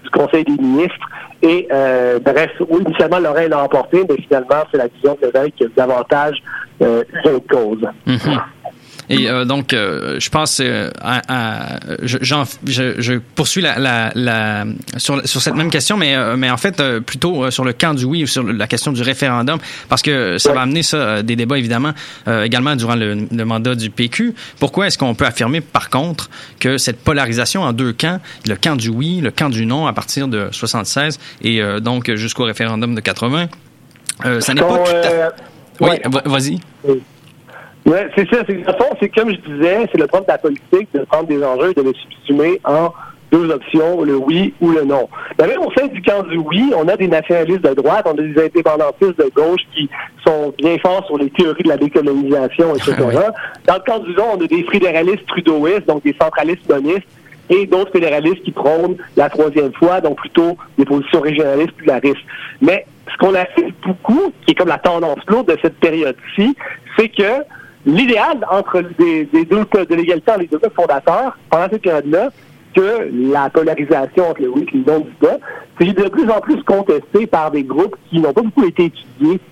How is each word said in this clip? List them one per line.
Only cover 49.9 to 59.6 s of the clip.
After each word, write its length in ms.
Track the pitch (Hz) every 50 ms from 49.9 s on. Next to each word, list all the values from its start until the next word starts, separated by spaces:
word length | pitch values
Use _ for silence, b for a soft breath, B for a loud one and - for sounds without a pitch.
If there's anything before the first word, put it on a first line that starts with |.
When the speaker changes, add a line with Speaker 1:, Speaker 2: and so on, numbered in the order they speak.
| B B B B B - -
Speaker 1:
sont 280 | 170 160 151 147 143 139
bien 200 | - 139 165 170
forts 280 | 156 - 185 185 196 190
sur 100 | - 151
les 120 | 143 143 135
théories 320 | - - 180 160 151 165 180
de 40 |
la 80 | 165 147
décolonisation, 1000 | 139 147 147 - 170 147 147 139 139 139 139 143 139 131 127 - - 170 165 151
et 60 | 131
cetera. 320 | - 147 131 - 139 117
Speaker 2:
<laughs> 40 | 117
Ah 100 | 147 190
oui. 340 | 214 214 - - - - - _
Speaker 1:
Dans 60 | - 180
le 80 | 190
camp 180 | 190 - 226 220
du 140 | 175 170 175
non, 220 | 185 214 233 214
on 40 | 185
a 60 | 165
des 160 | 160 156 175 170 -
fédéralistes 540 | - 202 190 180 156 160 165 180 208 202 -
trudeauistes, 580 | - - 180 175 - 156 151 147 165 196 208 -
donc 180 | - 156 147 -
des 100 | 147 139 -
centralistes 480 | 160 156 - 160 147 160 175 - - -
monistes, 380 | 151 139 135 151 180 202 - _ B B B B B - - -
et 160 | 175 196 202
d'autres 240 | 190 185 185 196 190
fédéralistes 520 | - 180 165 160 143 147 151 165 190 180 -
qui 80 | -
prônent 440 | - - 135 139 156 160 175 180 180 180 B B B
la 120 | - 143 147
troisième 440 | - 151 156 151 143 151